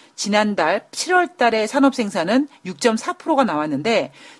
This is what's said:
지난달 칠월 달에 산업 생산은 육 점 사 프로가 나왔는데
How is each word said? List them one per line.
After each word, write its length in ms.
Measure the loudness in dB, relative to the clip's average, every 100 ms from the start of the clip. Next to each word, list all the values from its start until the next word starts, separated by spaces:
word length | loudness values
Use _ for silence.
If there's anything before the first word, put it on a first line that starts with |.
| -20 -10
지난달 720 | -2 0 0 0 0 0 -4
칠월 460 | -10 0 0 0 0
달에 300 | 0 0 -2
산업 280 | 2 2 2
생산은 520 | -4 -2 0 0 0 _ -12
육 140 | -2
점 180 | 0 0
사 160 | -4
프로가 300 | -6 -2 0
나왔는데 680 | 0 0 -2 -4 0 0 -2 -10 -20